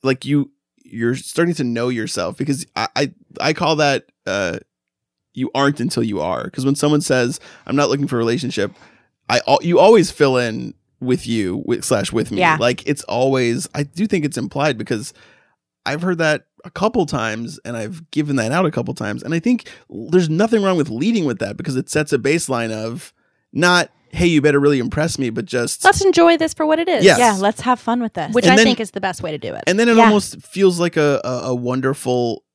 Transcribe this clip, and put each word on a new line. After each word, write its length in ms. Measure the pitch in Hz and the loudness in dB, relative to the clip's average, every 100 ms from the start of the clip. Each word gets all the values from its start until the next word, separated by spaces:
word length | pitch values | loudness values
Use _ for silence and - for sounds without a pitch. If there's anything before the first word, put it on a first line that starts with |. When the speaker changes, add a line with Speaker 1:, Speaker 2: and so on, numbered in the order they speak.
Speaker 1:
like, 220 | 135 131 | 0 -2
you, 280 | 135 143 139 _ _ _ | 0 0 -2 _ _ _
you're 320 | _ 113 117 | _ -4 -2
starting 400 | 127 - - 170 170 | -2 -6 -2 0 0
to 80 | |
know 240 | 127 117 123 | -4 -2 -2
yourself, 480 | 123 107 - 87 - | -4 -6 -4 -6 -4
because 260 | 139 143 165 | -4 -4 -6
I, 140 | - 113 - | -6 -4 -2
I, 160 | 143 - _ - | -4 -6 _ -4
I 120 | 151 | -4
call 240 | 160 160 151 | 0 0 2
that, 300 | 147 135 _ _ - | 0 0 _ _ -6
uh, 340 | 98 92 - _ _ _ _ _ _ _ | -4 -4 -6 _ _ _ _ _ _ _
you 160 | - 127 | -8 -4
aren't 260 | 131 139 143 | 0 0 0
until 240 | 120 - | -2 -2
you 160 | 117 98 | -2 -2
are. 280 | 78 80 - | -4 -4 -6
'Cause 160 | - | -4
when 120 | 131 143 | -2 0
someone 240 | 147 147 | 2 2
says, 360 | 143 131 123 139 - - - | 2 0 0 -4 -14 -20 -4
"I'm 100 | 139 | -2
not 140 | 143 | 0
looking 160 | 139 139 | 0 -2
for 100 | 120 | -2
a 20 | |
relationship," 520 | 113 120 123 - 101 - - _ _ _ _ | 0 -2 -4 -4 -6 -6 -20 _ _ _ _
I 120 | 120 - | -2 2
al-, 120 | 139 | 2
you 160 | 170 170 | 4 6
always 320 | 190 226 156 | 8 8 6
fill 280 | - 139 127 | 2 2 2
in 340 | 120 113 120 - _ _ | 0 -4 -10 -14 _ _
with 260 | 127 127 120 | -2 -2 0
you, 360 | 113 95 98 - | -2 -2 -4 -4
with, 180 | 117 | -4
slash 280 | - 117 95 | 0 -2 0
with 180 | 113 110 | -2 -2
me. 80 | 98 | 0
Speaker 2:
Yeah. 180 | 175 156 | 2 2
Speaker 1:
Like, 280 | 120 123 - | 0 -2 -4
it's 160 | 143 | -6
always, 680 | - 117 131 135 120 120 - | -4 -2 0 2 0 -2 -6
I 80 | - | -8
do 240 | 143 - 214 | -8 -4 -2
think 180 | 190 | -2
it's 140 | 147 131 | -2 -4
implied, 400 | 110 139 151 117 | -6 -2 -2 -2
because 340 | 107 110 147 - - _ _ _ _ _ | -4 -6 -6 -16 -20 _ _ _ _ _
I've 160 | - 147 | -8 -4
heard 160 | 180 175 | -4 0
that 280 | 156 151 _ _ - | 0 -2 _ _ -18
a 40 | |
couple 340 | - 214 247 | -4 -2 0
times 560 | 156 139 113 110 117 151 - | -2 -2 -4 -6 -8 -12 -12
and 100 | 117 | -10
I've 340 | 107 - - | -10 -12 -8
given 260 | 147 147 135 | -4 -2 0
that 140 | 110 | 0
out 140 | 156 | 0
a 60 | 180 | 0
couple 240 | - 95 | -2 -6
times. 280 | 95 107 107 | -6 -6 -8
And 120 | - | -6
I 40 | 165 | -4
think 300 | 233 247 - - _ | 0 -2 -4 -20 _
l-, 160 | - 120 | -16 0
there's 220 | 180 165 | 2 2
nothing 320 | 160 220 226 | 0 2 2
wrong 160 | 196 180 | 2 0
with 100 | 135 | -2
leading 380 | 113 180 233 151 | -2 0 0 0
with 120 | 110 | -2
that, 160 | 101 104 | -6 -6
because 180 | - 131 | -6 -6
it 140 | 131 | -2
sets 200 | 151 147 | -4 0
a 60 | 139 | -2
baseline 520 | 135 165 160 123 113 | 0 -2 -2 -4 -4
of 420 | 110 110 120 - _ _ _ _ | -6 -8 -10 -14 _ _ _ _
not, 380 | - 175 180 160 _ _ | 0 2 2 0 _ _
"Hey, 180 | - 175 | 0 2
you 120 | 160 | 4
better 200 | 143 143 | 4 4
really 180 | 143 139 | 4 2
impress 400 | 117 - 165 - | 0 -2 -4 -2
me," 100 | 127 | -4
but 140 | 113 104 | -4 -4
just 380 | 123 117 - | -4 -4 0
Speaker 3:
Let's 180 | - 403 | 2 2
enjoy 340 | 392 349 339 330 | 2 4 4 4
this 180 | 320 | -2
for 100 | - | -2
what 140 | 302 311 | -2 0
it 100 | 339 | 0
is. 160 | 302 | 4
Speaker 1:
Yes. 140 | 190 - | 6 6
Speaker 2:
Yeah, 180 | 240 196 | 4 2
let's 200 | 196 214 | 0 -2
have 180 | 247 247 | -2 -2
fun 200 | - 240 | 0 -2
with 140 | 226 | -4
this. 180 | - 147 | -6 -2
Speaker 3:
Which 120 | 226 | 2
Speaker 1:
And 80 | 190 | 6
Speaker 3:
I 40 | 196 | 6
Speaker 1:
then 80 | 220 | 6
Speaker 3:
think 120 | 226 | 2
is 120 | 220 | -4
the 80 | - | -6
best 200 | 190 180 | -6 -6
way 100 | 160 | -8
to 60 | 151 | -8
do 140 | - | -8
it. 120 | 69 - | -6 -2
Speaker 1:
And 120 | 190 | 2
then 80 | 233 | 4
it 80 | 226 | 6
Speaker 2:
Yeah. 80 | |
Speaker 1:
almost 360 | 226 208 196 - | 6 4 0 -12
feels 380 | - 180 196 175 | -14 2 2 4
like 160 | 175 165 | 0 2
a, 240 | 147 139 | 2 0
a, 40 | - 123 127 | -2 -6 -4
a 60 | |
wonderful 880 | 127 120 127 135 139 131 123 120 110 _ | -4 -2 -2 -2 -2 -2 0 0 -4 _